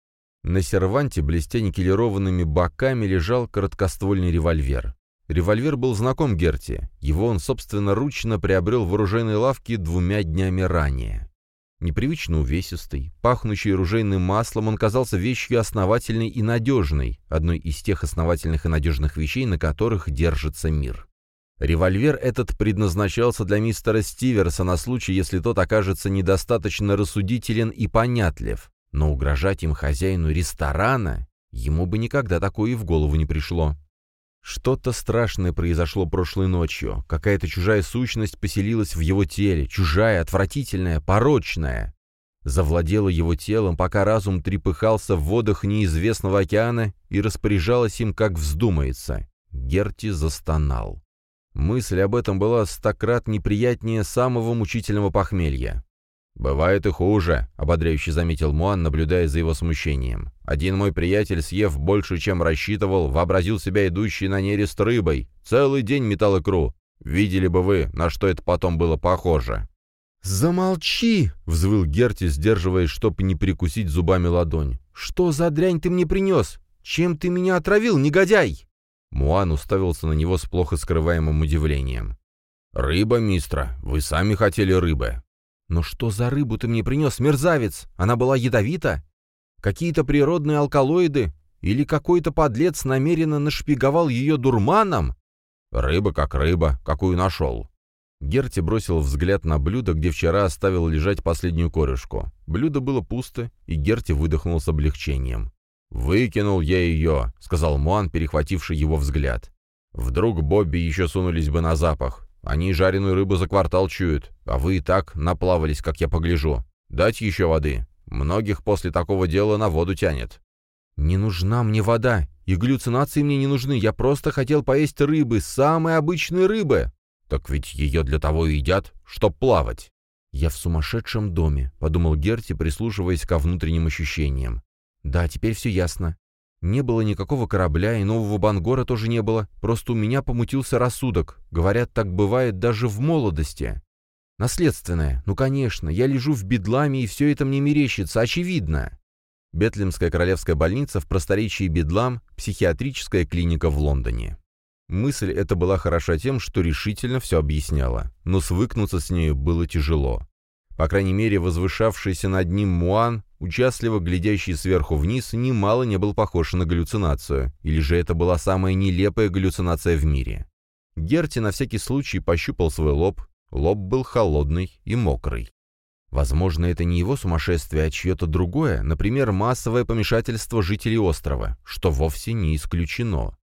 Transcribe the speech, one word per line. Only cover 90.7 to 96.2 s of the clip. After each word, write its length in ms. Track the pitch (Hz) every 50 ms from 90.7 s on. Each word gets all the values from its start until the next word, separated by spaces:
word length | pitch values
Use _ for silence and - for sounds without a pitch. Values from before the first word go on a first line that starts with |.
| 139 147 135 135 160 180 180 165 139 143 113 85 - - _ _ _ _
Или 240 | - 90 104 131 147
какой-то 480 | - 160 147 - - 175 180 151 170 143
подлец 500 | - 156 143 107 113 156 180 151 - -
намеренно 560 | 135 131 131 135 156 175 160 165 156 151 147
нашпиговал 680 | 143 151 139 - - - 147 120 127 135 143 170 170 147
её 260 | 120 117 135 147 156
дурманом?» 800 | 139 120 135 123 110 98 123 175 214 220 196 165 110 78 62 - _ _ _ _ _ _ _ _ _ _ _
«Рыба 400 | - 60 62 67 78 90 101 101
как 240 | 78 -